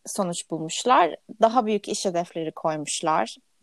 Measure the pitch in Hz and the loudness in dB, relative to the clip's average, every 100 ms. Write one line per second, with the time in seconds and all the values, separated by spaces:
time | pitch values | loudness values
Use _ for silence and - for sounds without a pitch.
0 | - - 185 175 - 160 160 - 240 262 | -10 -4 -4 -4 -6 -6 -6 -2 4 4
1 | 170 - - - 226 247 214 208 - 208 | 4 0 -8 2 4 4 2 0 -2 -2
2 | 202 170 - 170 160 - 165 156 147 - | -2 -2 -4 -4 -6 -4 -4 -2 -4 -2
3 | 160 165 226 - _ _ | 0 0 0 -6 _ _